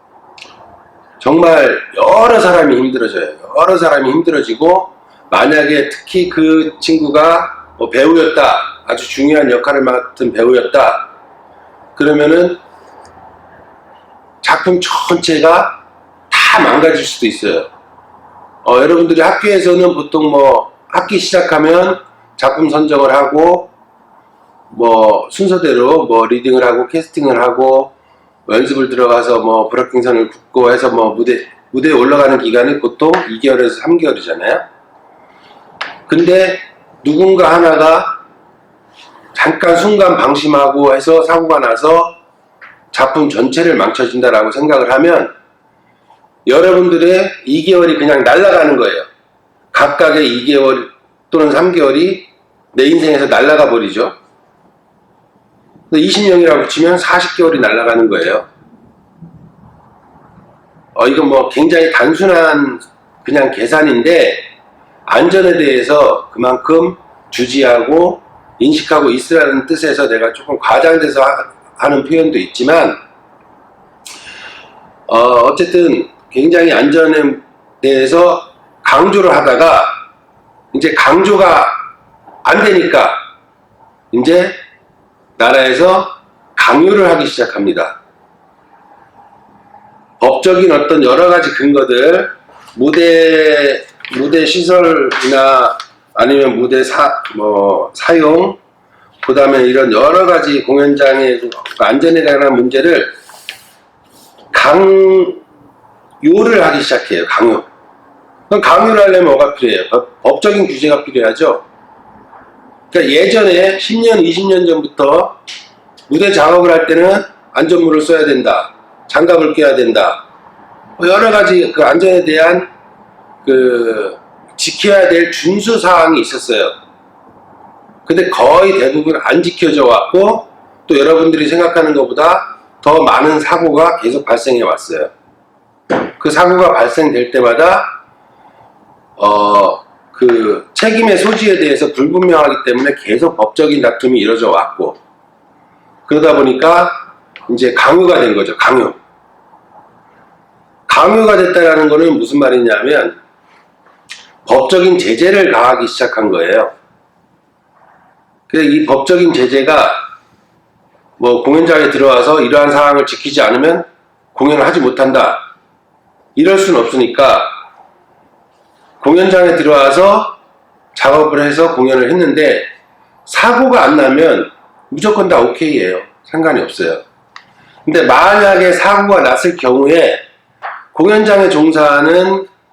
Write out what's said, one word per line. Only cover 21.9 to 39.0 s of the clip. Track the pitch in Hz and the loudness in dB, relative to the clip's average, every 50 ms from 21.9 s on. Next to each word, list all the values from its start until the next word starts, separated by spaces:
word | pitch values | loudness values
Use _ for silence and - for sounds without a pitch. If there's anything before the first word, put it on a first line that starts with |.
| 185 - - - _ _ _ _ _ - | -2 -6 -8 -16 _ _ _ _ _ -4
작품 | - 135 135 156 160 147 | -4 -2 -2 0 -2 0
선정을 | 147 151 151 147 147 139 139 135 135 | 0 0 0 0 0 0 2 2 2
하고, | 143 143 139 147 151 165 175 180 175 - - _ _ _ _ _ _ _ _ _ _ _ _ _ _ _ _ _ _ _ _ | 0 0 0 0 2 2 2 2 0 -2 -8 _ _ _ _ _ _ _ _ _ _ _ _ _ _ _ _ _ _ _ _
뭐 | - 113 117 117 113 113 110 107 107 - - - | -8 -2 0 0 2 2 2 2 0 0 -4 -8
순서대로 | - - 196 185 185 175 170 147 127 120 123 135 156 160 127 | -6 -4 -2 -2 -2 0 0 0 0 0 2 2 2 0 0
뭐 | 117 113 113 113 110 | 0 0 0 0 0
리딩을 | 123 120 123 131 127 127 123 | -2 -2 -2 0 0 0 0
하고 | 120 117 120 123 - | 0 0 -2 -4 -4
캐스팅을 | - 165 160 - - 160 143 135 123 113 | -6 -8 -8 -8 -8 -4 -2 -2 -2 0
하고 | 123 123 120 127 131 131 131 135 135 - - _ _ _ _ _ _ _ _ _ _ - | -2 -2 -2 0 0 2 2 0 0 -2 -8 _ _ _ _ _ _ _ _ _ _ -4
연습을 | 107 123 135 135 135 135 131 - | -2 -2 -2 -2 -2 -4 -4 -4
들어가서 | 123 123 123 120 120 117 120 123 117 113 | -2 0 0 2 2 0 0 0 -2 0
뭐 | 113 113 113 110 110 - | 0 0 0 0 -2 -2
브라킹선을 | - 127 123 - - 127 120 127 120 113 113 - | -4 -4 -4 -4 -2 -4 -2 0 0 0 0 -2
긋고 | - - _ _ - 127 123 120 | -6 -14 _ _ -2 0 2 2
해서 | 123 123 131 123 | 2 0 0 -2
뭐 | 117 117 113 110 - | 0 0 -2 -2 -2
무대, | 113 117 123 120 - - - - _ _ _ | -2 -2 -2 -4 -4 -6 -12 -20 _ _ _
무대에 | - 131 131 160 147 | -6 -4 -2 0 0
올라가는 | 120 123 139 147 143 139 135 135 - | 2 2 2 2 2 2 2 2 0
기간이 | 117 113 110 123 123 143 143 - | -2 0 0 0 0 0 -2 -2
보통 | - 117 - - 151 160 175 175 - 117 | -4 -6 -4 -2 0 0 0 0 -2 -6
이 | 113 113 | -8 -4
개월에서 | - 135 131 123 123 117 - - | -2 0 0 2 0 -2 -2 -4
삼 | - 160 175 170 | -2 -2 0 0
개월이잖아요. | 160 143 - - - - 82 - 92 113 - - - - - _ _ _ _ _ _ _ _ _ _ _ _ _ _ - - - - - - - - - - - - - | 0 -2 -4 -4 -6 -10 -10 -6 -4 -4 -4 -4 -6 -10 -18 _ _ _ _ _ _ _ _ _ _ _ _ _ _ -20 -20 -20 -20 -20 -20 -18 -18 -18 -18 -18 -10 -4
근데 | 156 165 175 175 180 185 190 185 185 - - - - _ _ _ _ _ - | -2 0 2 2 2 2 2 0 -2 -6 -12 -18 -20 _ _ _ _ _ -4
누군가 | 143 151 165 190 190 190 185 175 160 165 | -2 0 2 2 2 2 2 2 2 2
하나가 | 170 170 165 156 156 156 160 160 - - - - - - - _ _ _ _ _ _ _ _ _ _ _ _ _ - | 2 2 2 2 2 2 2 2 2 0 -4 -10 -12 -16 -20 _ _ _ _ _ _ _ _ _ _ _ _ _ -20